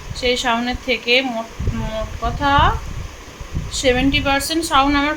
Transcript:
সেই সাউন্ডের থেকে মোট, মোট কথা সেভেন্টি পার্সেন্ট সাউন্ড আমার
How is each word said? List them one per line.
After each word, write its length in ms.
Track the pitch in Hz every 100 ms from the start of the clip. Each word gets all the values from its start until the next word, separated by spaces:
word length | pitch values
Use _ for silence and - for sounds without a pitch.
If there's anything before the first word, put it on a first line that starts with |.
| - -
সেই 200 | 247 247
সাউন্ডের 400 | 254 233 240 247 -
থেকে 360 | 226 233 247
মোট, 240 | 262 226 226 - -
মোট 500 | 226 220 220 220 -
কথা 520 | 233 254 285 285 330 311 - - - - - - - - -
সেভেন্টি 480 | - 269 247 269 285
পার্সেন্ট 440 | 277 277 277 320
সাউন্ড 320 | 320 294 277 285
আমার 180 | 285